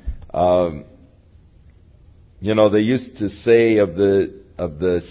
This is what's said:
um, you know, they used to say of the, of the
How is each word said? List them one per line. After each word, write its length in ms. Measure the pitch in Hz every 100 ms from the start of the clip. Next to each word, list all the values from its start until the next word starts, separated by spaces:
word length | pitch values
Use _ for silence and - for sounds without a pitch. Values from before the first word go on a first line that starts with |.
| - - - -
um, 480 | 90 90 87 76 - - - _ _ _ _ _ - _ _ _ - - _ -
you 140 | 98
know, 160 | 110 107
they 120 | 104
used 360 | 107 127 - -
to 100 | 101
say 480 | - 117 117 113 107
of 180 | 98 85
the, 180 | 101 98 87 - - -
of 200 | 87 76
the 240 | 90 87 82